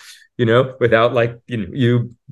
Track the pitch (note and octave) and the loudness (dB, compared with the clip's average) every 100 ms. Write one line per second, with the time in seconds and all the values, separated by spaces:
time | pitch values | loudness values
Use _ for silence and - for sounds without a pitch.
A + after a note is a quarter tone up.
0 | - - _ - A#2 A#2+ B2+ - A#2+ A2+ | -20 -20 _ -4 2 2 0 -2 0 2
1 | A#2+ A#2 A#2+ - - A#2+ E2+ - A#2+ A#2+ | 2 0 -2 -6 -10 -10 -8 -2 0 0
2 | B2 - - | -2 -12 -20